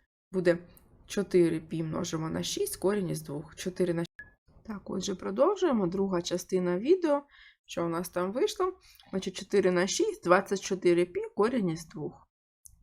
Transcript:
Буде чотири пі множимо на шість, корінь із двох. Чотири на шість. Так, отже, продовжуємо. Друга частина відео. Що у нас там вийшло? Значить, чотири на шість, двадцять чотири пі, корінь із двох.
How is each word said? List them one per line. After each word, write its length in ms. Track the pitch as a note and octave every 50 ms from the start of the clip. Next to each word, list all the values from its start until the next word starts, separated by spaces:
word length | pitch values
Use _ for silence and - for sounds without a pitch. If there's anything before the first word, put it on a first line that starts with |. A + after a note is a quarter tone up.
| _ _ _ _ _ _
Буде 260 | F#3 F#3 E3+ F3 E3+ F3 - - - - - _ - - -
чотири 520 | - - G#3 F#3+ - - F3+ E3+ E3 D#3+ D#3+
пі 240 | D#3+ - E3 D#3+ E3
множимо 460 | D#3 E3 E3+ F3 E3+ E3 D#3+ D#3+ D#3+
на 140 | E3 F3+ F3
шість, 340 | - - - G4+ G4 -
корінь 320 | - - F#3+ G#3 G#3 F3+ D#3+
із 120 | D#3 D#3
двох. 340 | D#3 - C#3 D3+ D#3+ - -
Чотири 380 | - - F#3+ F3+ - F#3 F3 E3+
на 80 | E3+
шість. 640 | E3+ - _ - - - - _ _ _ - - -
Так, 260 | - G#3 F#3+ - G#3+
отже, 260 | G#3 F#3+ F3+ F#3+ F#3+
продовжуємо. 720 | F#3 G3+ G3+ F#3+ A#3 C#4 F4+ G#4 F#4 F4+ D#4+ B3+ G#3+ F#3+
Друга 340 | E3+ F#3+ G3 G3 G3 F#3 F3
частина 580 | F3 - F3 F3 - - F#3 F#3 F3+ F3 F3+ F3+
відео. 440 | A3+ D4 F#4+ F#4 E4+ D4+ C#4+ C#4+ C#4+ _ - - - - _ _ _
Що 200 | - - F3+ E3+
у 40 | E3+
нас 200 | E3 E3+ F3+ -
там 220 | - - F3+ F#3+
вийшло? 420 | G#3 C4 G4+ G#4 - - F#4 F#4+ F#4 - _ - - - - -
Значить, 260 | - F#3+ - F#3+ F#3
чотири 360 | - G3 - - G3+ F#3+ F#3
на 160 | F3+ F3 F#3
шість, 360 | F#3 - - F4 A4 F4 - -
двадцять 380 | F3 F3+ G3 F#3+ - G3+ F#3+
чотири 440 | - - F#3+ F#3 - F3 F3 E3+ F3+
пі, 160 | F3 - G#4 A4+ A4 -
корінь 340 | - G3+ A#3 C4 A#3+ F#3+ E3
із 180 | D#3+ E3+ E3
двох. 400 | - - D#3+ D3 - - - _ _ _ _ _ _ _ _ - - - -